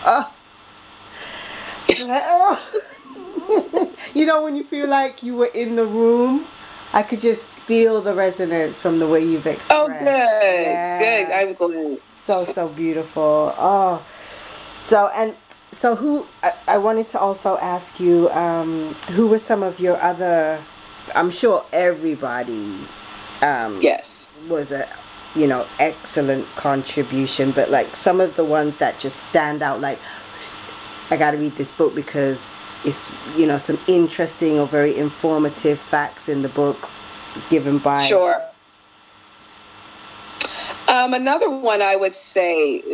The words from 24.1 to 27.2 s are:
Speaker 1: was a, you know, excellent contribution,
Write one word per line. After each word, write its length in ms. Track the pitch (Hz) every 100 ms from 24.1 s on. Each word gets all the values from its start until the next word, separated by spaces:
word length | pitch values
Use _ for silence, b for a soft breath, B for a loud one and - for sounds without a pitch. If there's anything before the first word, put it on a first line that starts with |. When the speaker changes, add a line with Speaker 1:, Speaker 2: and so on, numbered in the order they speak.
| - - 151 160
Speaker 1:
was 240 | 160 143
a, 160 | 139 - - - - -
you 120 | 156 147
know, 200 | 127 - -
excellent 680 | 151 156 - 160 139 135 - -
contribution, 960 | 143 139 135 - 131 135